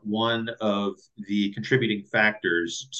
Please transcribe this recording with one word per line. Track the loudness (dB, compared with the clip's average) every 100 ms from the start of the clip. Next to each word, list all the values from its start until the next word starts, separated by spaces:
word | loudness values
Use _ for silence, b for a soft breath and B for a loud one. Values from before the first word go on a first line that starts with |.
one | -4 0 2 0 -2 -2
of | 0 0 -2 -6 -14 -14
the | -2 0 0
contributing | -2 0 2 2 -2
factors | -2 2 2 2 0 0 -2 -6 -12 -6